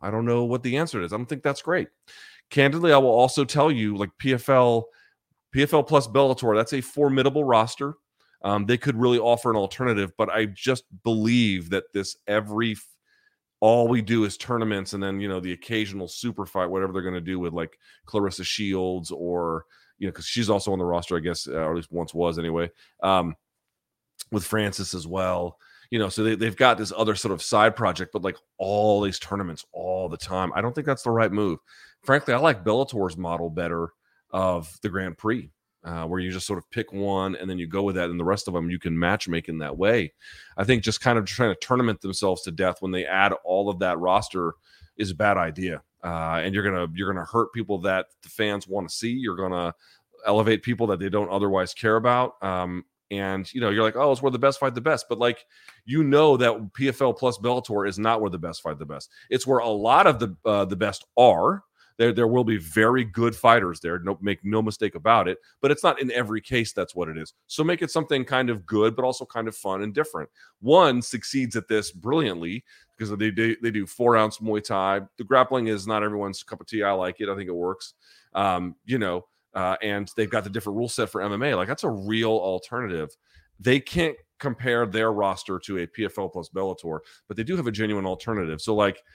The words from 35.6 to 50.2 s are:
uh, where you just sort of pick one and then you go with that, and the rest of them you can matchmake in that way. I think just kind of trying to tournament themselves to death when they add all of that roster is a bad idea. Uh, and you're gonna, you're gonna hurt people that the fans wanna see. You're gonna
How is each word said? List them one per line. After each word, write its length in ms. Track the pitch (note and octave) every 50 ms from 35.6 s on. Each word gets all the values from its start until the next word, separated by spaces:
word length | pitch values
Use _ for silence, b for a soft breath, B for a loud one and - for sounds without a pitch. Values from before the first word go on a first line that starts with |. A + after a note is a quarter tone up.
| _ _ _ _ -
uh, 220 | E2 E2+ E2 E2
where 140 | E2 F2+ F#2
you 120 | F2+ F#2
just 160 | F#2 F#2 -
sort 100 | - G2+
of 100 | F2 - _
pick 200 | - A#2+ G#2+ -
one 440 | G2 G2 G2+ G2+ G2 F#2+ F#2+ F#2+ F#2
and 120 | - F#2
then 120 | F#2+ F#2 F2+
you 80 | F2
go 160 | E2 F#2 G2 G2+
with 100 | G2+ F#2
that, 160 | F2+ F2 F2
and 100 | F2 F2
the 40 | E2
rest 240 | F2+ G2+ G2+ -
of 80 | G2+ F2
them 120 | F2 E2
you 120 | F2 F2 E2
can 180 | - E2+ E2
matchmake 500 | E2 F2 F2 G2+ G#2+ - F2 E2+ E2+ D#2+
in 120 | F2+ E2 D#2
that 180 | D2+ C#2+ C#2+
way. 340 | D#2+ F#2+ G#2 A#2 A#2 E2+ D2 - B B B B B B B B
I 60 | - G2+
think 180 | G2+ B2+ A#2
just 200 | - A2 G#2+ -
kind 180 | - B2+ A#2+ A2+
of 60 | G2
trying 280 | F#2 - - B2 G#2+ F#2
to 60 | -
tournament 400 | - - B2+ B2 B2 A2+ G#2 -
themselves 400 | - F#2+ F#2 - G#2 F#2+ F2+ F2
to 100 | - F#2
death 300 | E2 F2 F#2+ F2+ F2+ -
when 100 | F#2+ F#2+
they 140 | F2+ F#2 E2+
add 260 | C#2+ F#2 F#2+ G2 G2+ F#2 - -
all 240 | E2+ F#2 G2 G2+ G2+
of 80 | F#2+ F2
that 200 | F#2+ F2+ F2 E2
roster 560 | F2 F2+ F#2 G#2 G#2+ - - F#2 E2+ E2 - b b b b b b b b
is 140 | - G#2+ F#2
a 40 | F2
bad 220 | D2 G#2+ G2+ G2
idea. 460 | F#2 E2+ E2 D2+ F2+ F#2+ F2+ D#2+ C#2+ - _ _ _ -
Uh, 380 | F2 E2+ E2 D#2+ E2 E2 E2 D#2+
and 120 | F#2+ G2
you're 80 | G#2 G2
gonna, 240 | G2+ F#2+ F2+ F2 E2 E2
you're 180 | F2+ G2 F#2+ F#2+
gonna 140 | F2+ E2 -
hurt 220 | A2 A#2 A2+ - -
people 240 | A#2 G#2+ - G2+ F2+
that 260 | F2 G2 F#2+ F#2 F#2 - _ _ -
the 60 | -
fans 380 | - - G#2+ G#2 G#2 G2+ -
wanna 220 | F#2+ F#2+ G2+ F2+ D#2+
see. 220 | - - A2+ A#2
You're 240 | A#2+ C3 B2+ G#2+ F2+
gonna 400 | F2+ F#2+ F#2 F2+ F2 F2 E2+ D#2+ b b b b b b b _ -